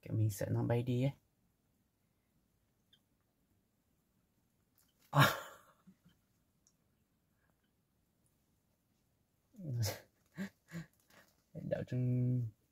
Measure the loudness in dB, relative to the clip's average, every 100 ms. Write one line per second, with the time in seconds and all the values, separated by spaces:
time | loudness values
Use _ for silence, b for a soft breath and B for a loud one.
0 | -2 0 0 0 -2 0 2 0 0 0
1 | 0 -2 _ _ _ _ _ _ _ _
2 | _ _ _ _ _ _ _ _ _ _
3 | _ _ _ _ _ _ _ _ _ _
4 | _ _ _ _ _ _ _ _ _ _
5 | _ 6 6 B B B B B -20 -20
6 | -20 _ _ _ _ _ _ _ _ _
7 | _ _ _ _ _ _ _ _ _ _
8 | _ _ _ _ _ _ _ _ _ _
9 | _ _ _ _ _ -16 -8 -4 -2 -4
10 | -14 _ _ -10 -10 _ _ -14 -14 _
11 | _ B B _ _ -12 -4 -4 -2 -2
12 | 0 0 0 0 -4 -10 _